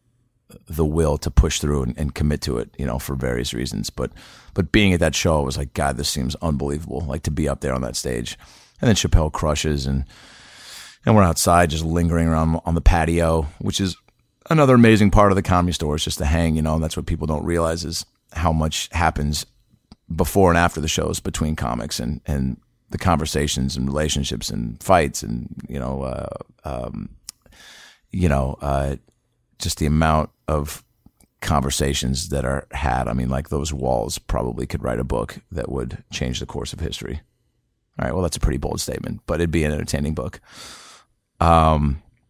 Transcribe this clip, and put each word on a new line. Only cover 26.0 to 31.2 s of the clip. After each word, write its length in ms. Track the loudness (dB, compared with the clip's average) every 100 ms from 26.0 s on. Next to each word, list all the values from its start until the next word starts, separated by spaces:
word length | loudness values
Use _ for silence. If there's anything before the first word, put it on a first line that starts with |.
uh, 340 | -6 -8 -10 -12 -16 _
um, 440 | -10 -8 -8 -10 -12 -16 -20 -20 _ -20 -20 -20 -20 _ _
you 180 | 0 2
know, 300 | 2 0 -4
uh, 360 | -2 0 -2 -4 _ _ _ _ _ -8
just 180 | -6 -2
the 80 | 2
amount 440 | 4 4 2 0 _ -2
of 340 | -2 -2 -10 _ _ _ _